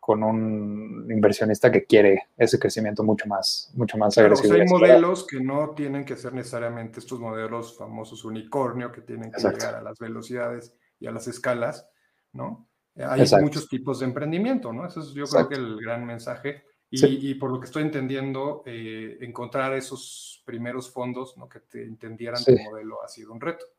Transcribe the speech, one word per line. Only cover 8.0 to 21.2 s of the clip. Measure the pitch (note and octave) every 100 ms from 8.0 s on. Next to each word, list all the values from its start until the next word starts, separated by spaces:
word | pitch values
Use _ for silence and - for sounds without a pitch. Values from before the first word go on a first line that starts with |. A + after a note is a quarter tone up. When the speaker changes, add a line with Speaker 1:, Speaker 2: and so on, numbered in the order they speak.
| A2 A#2
Speaker 2:
unicornio | A2+ A2 G#2+ D3 B2+ A#2+ B2
que | -
tienen | - A2+ A2+
que | -
Speaker 1:
Exacto. | A2 -
Speaker 2:
llegar | A2+
a | A2+
las | A2 A2
velocidades | A2+ A2+ A#2 B2 A#2+ A#2+ A#2 _ _ _
y | A#2
a |
las | A#2 B2
escalas, | A#2 - A#2+ A#2+ D3+ - _ _ _ _
¿no? | C3 B2+ A3+ _ _ _ -
Eh, |
hay | - C#3
Speaker 1:
Exacto. | C3+ G2
Speaker 2:
muchos | D3 D3 -
tipos | C3 B2+ B2+
de | C3
emprendimiento, | B2+ D3+ E3 A3 C4 B2
¿no? | A2+ E3+
Eso | -
es, | C#3+
yo | C#3 C#3+
creo | E3
Speaker 1:
Exacto. | D3
Speaker 2:
que | C#3+
el | A#2+ A2
gran | A2+ A#2 A#2+
mensaje. | A#2 A#2 B2 C#3 D3 _ _ _
Y, | C3
Speaker 1:
Sí. | C#3 C3+
Speaker 2:
y | C#3
por | C3+ C3
lo | B2+
que | B2+
estoy | D#3
entendiendo, | D3+ D3 C3 C3+ C3+ C3+ C#3 D3
eh, | - A2+ A2+ A2 A2 -
encontrar | B2 A#2 A#2+ C#3 C3
esos | C3+ C3 C3 - - - - -
primeros | A#2 A#2+ B2+ B2+
fondos, | - B2 B2